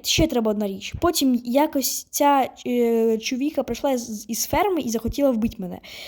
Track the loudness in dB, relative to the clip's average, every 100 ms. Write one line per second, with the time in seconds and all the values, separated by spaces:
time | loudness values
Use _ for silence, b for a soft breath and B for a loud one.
0 | -2 2 2 2 0 0 -4 -6 -10 -2
1 | 0 2 2 2 2 2 2 2 -2 -4
2 | -6 2 4 4 2 -4 -2 2 2 4
3 | 2 2 -2 -2 -2 -2 -4 -2 0 -2
4 | -4 -10 -8 -6 -2 2 2 0 -2 -4
5 | -4 0 2 2 -2 -4 -12 -12 B B